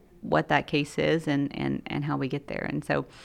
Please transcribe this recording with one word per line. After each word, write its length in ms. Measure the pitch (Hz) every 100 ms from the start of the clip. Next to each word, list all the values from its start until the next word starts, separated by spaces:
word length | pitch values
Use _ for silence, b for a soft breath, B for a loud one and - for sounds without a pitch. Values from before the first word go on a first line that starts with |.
| - -
what 260 | - 151 160
that 180 | 147 -
case 320 | 151 143 -
is 300 | 151 160 160
and, 260 | 139 143 -
and, 260 | - - -
and 180 | 143
how 120 | 147 143
we 120 | 135
get 200 | 143 -
there. 180 | - -
And 160 | 147
so 220 | 147 147 135 B